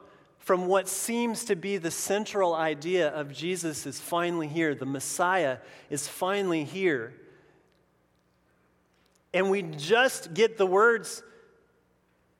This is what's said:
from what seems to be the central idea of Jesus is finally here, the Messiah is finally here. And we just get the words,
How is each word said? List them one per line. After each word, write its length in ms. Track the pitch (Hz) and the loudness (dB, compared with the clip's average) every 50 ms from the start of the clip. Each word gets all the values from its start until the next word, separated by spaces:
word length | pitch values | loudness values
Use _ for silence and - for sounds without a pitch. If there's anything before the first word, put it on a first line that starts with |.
| - - - - _ _ _ | -20 -20 -20 -20 _ _ _
from 300 | _ - - 190 180 180 | _ 0 2 2 2 4
what 200 | 180 196 190 190 | 4 2 2 2
seems 580 | 190 - - - - 233 233 240 233 220 - - | 0 -4 -4 -4 -2 -2 0 0 -2 -2 -4 -2
to 100 | - 202 | -2 -2
be 220 | 170 170 196 202 | -2 -2 -4 -4
the 140 | 185 165 165 | -2 -2 -4
central 640 | 160 - - - 196 208 214 - - 202 190 170 165 | -4 -4 -2 -2 0 -2 -2 -2 0 2 2 2 2
idea 540 | 160 160 160 156 143 156 170 185 180 160 147 | 2 0 0 -2 -2 -2 0 2 2 2 2
of 220 | - 151 147 143 | 0 -2 -6 -8
Jesus 540 | 139 135 156 180 185 175 170 160 147 - - | -8 -6 -4 -4 -4 -2 -2 -4 -4 -4 -8
is 140 | 143 131 - | -8 -10 -10
finally 480 | - - 170 170 175 175 175 170 156 | -6 -2 0 0 0 0 0 -2 -4
here, 260 | 147 147 165 160 151 139 | -4 -2 0 0 0 0
the 120 | 123 - | -2 -4
Messiah 720 | 135 139 135 - - - - 175 180 185 185 160 131 127 - - - - - - - | -6 -4 -6 -6 -6 -2 0 2 2 2 2 2 0 -2 -4 -8 -18 -20 -20 -10 -8
is 160 | 147 143 - | -6 -6 -6
finally 560 | - - - 190 185 202 202 196 180 165 160 147 | -8 -6 -4 -2 0 0 0 0 0 0 -2 -2
here. 500 | 131 147 190 190 175 147 123 113 120 135 - - - - - _ _ _ _ _ _ _ _ _ _ _ _ _ _ _ _ _ _ _ _ _ _ _ _ _ _ _ _ _ _ _ _ _ _ _ _ _ _ | -4 -4 0 2 2 2 0 -2 -8 -12 -18 -20 -20 -20 -20 _ _ _ _ _ _ _ _ _ _ _ _ _ _ _ _ _ _ _ _ _ _ _ _ _ _ _ _ _ _ _ _ _ _ _ _ _ _
And 200 | - 180 190 196 | 0 0 2 2
we 100 | 190 202 | 2 0
just 720 | 185 165 151 147 147 165 220 240 262 254 - - - - 165 | -2 -4 -8 -8 0 2 4 4 4 4 2 -2 -10 -6 2
get 240 | 180 226 220 220 | 2 2 2 4
the 80 | - 196 | 2 2
words, 560 | 185 180 196 220 240 233 214 170 - - - - - - - - _ _ _ _ _ _ _ _ _ _ _ _ _ _ _ _ _ _ _ | 4 6 6 6 6 4 2 -2 -8 -12 -14 -16 -20 -20 -20 -20 _ _ _ _ _ _ _ _ _ _ _ _ _ _ _ _ _ _ _